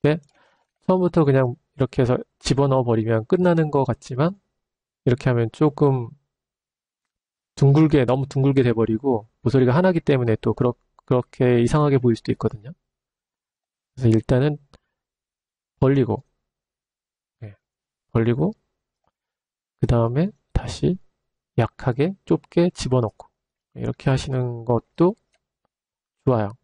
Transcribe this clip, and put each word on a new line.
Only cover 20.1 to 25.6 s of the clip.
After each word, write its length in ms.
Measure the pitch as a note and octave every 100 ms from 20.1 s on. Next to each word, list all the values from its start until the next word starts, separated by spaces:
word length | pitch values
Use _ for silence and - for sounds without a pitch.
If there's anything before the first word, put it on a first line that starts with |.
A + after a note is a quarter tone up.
| B2+ F#3+ - _
다시 440 | - - - D3 F#3 - _ _ _ _ -
약하게 580 | A2+ - - A#2 D#3+ F#3+ -
좁게 460 | E3 _ - F3
집어넣고 580 | - B2+ B2+ A2 _ - _ _ _ _ -
이렇게 340 | A#2 - -
하시는 560 | C3 - C3 B2 A#2 A2+
것도 500 | A#2 _ - E3+ A3+ _ _ _ _